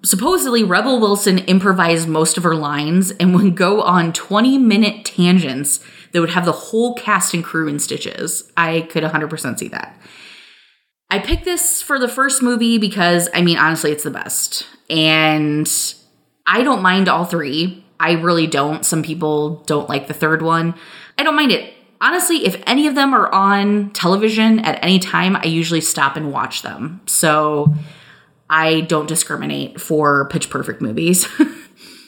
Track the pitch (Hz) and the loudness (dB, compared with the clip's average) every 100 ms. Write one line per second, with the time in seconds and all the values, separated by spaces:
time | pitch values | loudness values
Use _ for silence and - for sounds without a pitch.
0 | 196 190 262 370 269 240 208 180 233 254 | 0 0 2 0 2 2 2 2 2 2
1 | 214 202 208 185 185 185 196 185 170 165 | 2 2 2 2 4 4 4 2 2 2
2 | 165 156 165 - 175 160 147 147 151 175 | 0 0 0 2 0 0 -2 -4 0 2
3 | 185 - 175 180 196 170 180 208 - 180 | 2 2 2 4 4 2 2 2 2 2
4 | 165 165 - 202 254 269 240 214 - - | 2 -4 -2 2 4 4 4 4 2 0
5 | - - 175 185 151 127 143 - - - | -8 2 4 4 2 -4 -4 -4 -6 -20
6 | - 170 165 180 175 160 - 226 240 240 | -4 -2 0 0 -2 -4 -4 -2 0 -2
7 | - 196 - 175 165 165 156 147 - - | -2 0 0 -4 -4 -4 -4 -4 -6 -6
8 | - - 165 - - - 165 165 160 165 | -8 -8 -8 -8 -6 -2 0 -2 -2 -4
9 | 156 160 151 160 135 - - - - - | -2 -2 -4 -6 -8 -8 -8 -10 -12 -16
10 | - - - - - - _ _ _ _ | -20 -20 -20 -20 -20 -20 _ _ _ _
11 | _ 196 - 330 359 349 - - - 277 | _ -4 -2 -4 -2 -4 -2 -4 -4 -2
12 | 247 254 269 254 247 240 233 233 202 190 | -2 -2 -2 0 0 0 2 2 0 0
13 | 175 175 170 - 175 170 156 160 151 147 | 2 2 0 0 2 2 2 0 -2 -2
14 | 151 - - - - - - - _ 160 | -6 -8 -8 -6 -6 -8 -12 -20 _ 0
15 | 156 156 156 156 151 151 151 - - - | 2 4 2 2 0 -2 -2 -4 -4 -10
16 | _ _ _ _ - 202 269 233 185 185 | _ _ _ _ -2 0 0 2 2 2
17 | 185 160 180 170 143 151 175 180 _ _ | 2 0 0 -4 -4 -2 -4 -6 _ _
18 | 160 170 170 170 156 151 143 156 - 160 | 0 0 2 2 2 0 -2 -2 -2 -2
19 | 156 156 156 151 151 160 - 147 - 143 | -4 -4 -2 -2 -2 -6 -4 -4 -2 -6
20 | 139 151 160 160 160 165 165 170 - - | -6 -4 0 0 0 0 -2 -6 -14 -20
21 | - - 294 302 285 175 - - _ _ | -14 -4 -2 2 2 0 -2 -20 _ _
22 | 240 359 349 320 - 180 - 262 302 269 | -2 0 0 0 0 -2 -2 2 2 2
23 | 277 254 190 190 196 202 202 208 202 - | 2 2 2 2 2 2 2 0 -2 -2
24 | 175 196 220 214 220 220 220 147 170 190 | 0 2 2 2 4 4 2 -2 2 2
25 | 185 170 180 196 165 165 160 165 156 - | 2 -2 0 0 0 -2 0 -2 -2 0
26 | 139 151 151 135 113 - - 71 151 180 | -2 -2 -6 -6 -6 -8 -10 -10 -12 -10
27 | - - 165 151 151 151 147 - - - | -4 0 2 2 0 0 0 0 -6 -20
28 | - - _ _ _ 156 160 160 160 156 | -20 -20 _ _ _ 0 2 0 0 -2
29 | 151 160 - 147 147 143 139 - - 156 | -2 -4 -4 -6 -6 -6 -8 -12 -4 0
30 | 147 143 139 156 - - - 147 120 110 | 2 2 0 -4 -4 -6 -8 -6 -6 -2
31 | 165 185 - - - - - _ - - | 0 0 0 0 -2 -2 -20 _ -20 -20